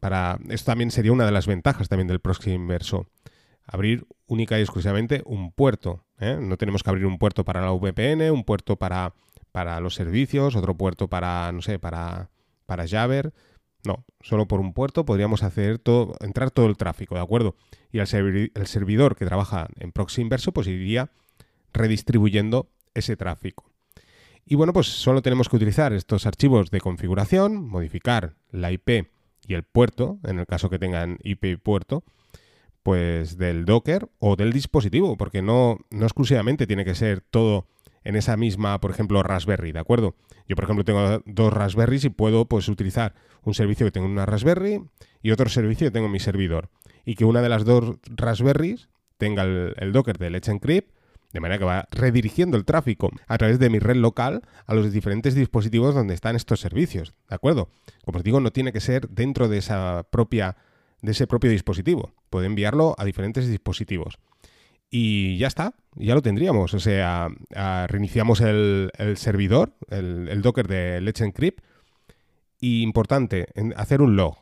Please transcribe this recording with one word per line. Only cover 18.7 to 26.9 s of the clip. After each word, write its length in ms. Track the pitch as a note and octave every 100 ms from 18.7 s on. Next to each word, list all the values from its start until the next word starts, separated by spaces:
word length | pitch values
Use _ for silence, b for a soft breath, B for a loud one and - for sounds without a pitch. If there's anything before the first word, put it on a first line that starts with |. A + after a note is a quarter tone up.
| A2 G2 G#2 C#3 G2
que 80 |
trabaja 440 | F#2 F2+ F#2+ F#2+ D#2+ -
en 140 | F2
proxy 280 | E2+ G2 -
inverso, 320 | A#2 B2+ -
pues 140 | F3+ G2
iría 460 | F#2 F#2 A2+ C3+ b b b b b b
redistribuyendo 1000 | - A2 A2+ - A#2 G#2 G2+ G#2+ A#2+ - _ _
ese 240 | - - G#2+
tráfico. 540 | F2 E2+ G2 - _ _ _ b b b b b
Y 100 | _ C#3+
bueno, 160 | D#3+
pues 140 | F#3 D3
solo 360 | - - C3
tenemos 260 | B2+ B2 B2
que 80 | A#2+
utilizar 360 | G#2+ G#2 D3+
estos 340 | G#2 - G#2 A2
archivos 440 | - C#3+ B2 F#2
de 100 | G2
configuración, 880 | F#2+